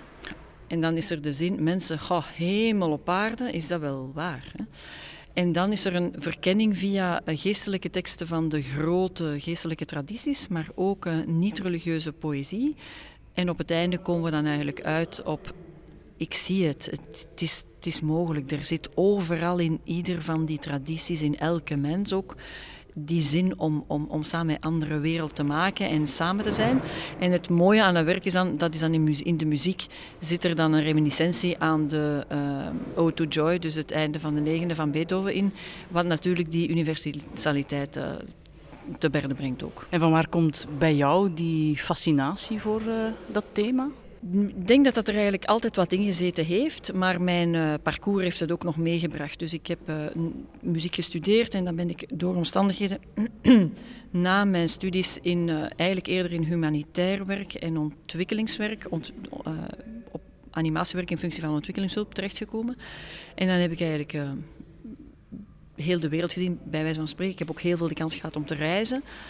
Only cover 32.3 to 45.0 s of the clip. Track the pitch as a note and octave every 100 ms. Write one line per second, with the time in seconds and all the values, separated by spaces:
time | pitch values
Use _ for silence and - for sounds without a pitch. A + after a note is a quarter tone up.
32.3 | D3 C#3+ C#3 C#3 - - - E3 D#3+ D#3+
33.3 | D#3 D3+ F3 E3 D#3 D3 D#3 D3+ D3+ D#3
34.3 | D3 D3+ E3 F3 D#3+ D3+ D3+ E3 F#3 G3
35.3 | - G3 - - - - F3 F3 D#3+ F3+
36.3 | F3 D#3+ E3 E3+ E3 D#3 D#3 D3+ C#3+ -
37.3 | - D#3 C#3+ C#3 C#3+ C#3+ D3 C#3+ - -
38.3 | - - - - - - - D#3 C#3+ C#3
39.3 | C3 C#3 B2 - - - F3 E3 D#3+ D#3
40.3 | E3+ D#3+ - - D3 D#3+ D3 C#3+ F3 G3
41.3 | D#3+ E3+ D#3+ D3+ D3 - E3 F3 D3 C3+
42.3 | F#3+ - G#3+ G#3+ G#3+ A3 A3+ A3 A3 -
43.3 | G#3 - - G#3+ B3+ C4+ - - - F3
44.3 | F#3+ G#3 F#3+ F3+ C4 C4+ A#3